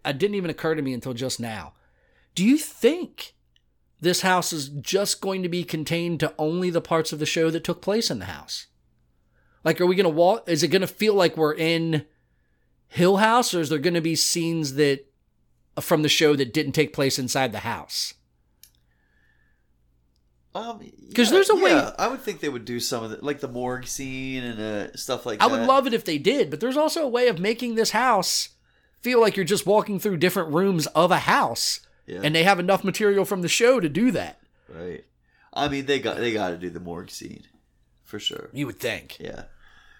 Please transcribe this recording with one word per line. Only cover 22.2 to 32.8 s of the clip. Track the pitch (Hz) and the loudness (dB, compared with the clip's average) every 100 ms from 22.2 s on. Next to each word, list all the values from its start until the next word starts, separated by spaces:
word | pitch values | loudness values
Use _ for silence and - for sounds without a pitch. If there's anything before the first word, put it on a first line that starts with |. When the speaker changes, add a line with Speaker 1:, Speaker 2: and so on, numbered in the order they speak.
Speaker 2:
think | - 170 | -8 -6
they | 151 | -4
would | 123 | -6
do | 107 120 | -6 -6
some | 120 123 | -4 -4
of | 110 | -6
the, | 110 | -8
like, | 139 143 | -6 -6
the | 127 | -6
morgue | 123 123 127 120 | -6 -6 -6 -8
scene | - 135 131 131 131 | -10 -8 -8 -6 -6
and, | 123 113 | -6 -6
uh, | 110 104 92 - | -6 -6 -8 -10
stuff | - 123 123 | -6 -6 -4
like | - | 2
Speaker 1:
I | 240 | 2
would | 262 | 2
Speaker 2:
that. | 233 | 2
Speaker 1:
love | 269 262 | 2 2
it | |
if | 220 | -2
they | - 151 | -2 -2
did, | 139 277 170 | 0 0 0
but | 151 | -2
there's | 233 269 | -2 0
also | 311 339 | 0 0
a | 285 | -2
way | 233 247 | 2 2
of | 170 | 0
making | 190 226 247 226 | -2 -2 -4 0
this | 220 | 0
house | 208 254 208 - - - _ _ _ _ _ | 2 4 2 2 -2 -4 _ _ _ _ _
feel | 240 247 | 2 4
like | 220 190 | 4 2
you're | |
just | 175 202 175 | 0 0 4
walking | 208 202 196 | 2 2 -2
through | 208 175 | -2 2
different | 175 190 160 | 2 0 0
rooms | 151 196 175 147 | 2 2 2 0
of | 156 175 | 2 4
a | 165 | 4
house, | - 240 160 117 - - _ _ - | 2 2 2 -2 -4 -6 _ _ -14
Speaker 2:
Yeah. | 87 | -4
Speaker 1:
and | 147 | 0
they | 160 | 4
have | 175 185 | 4 4
enough | 180 190 | 4 0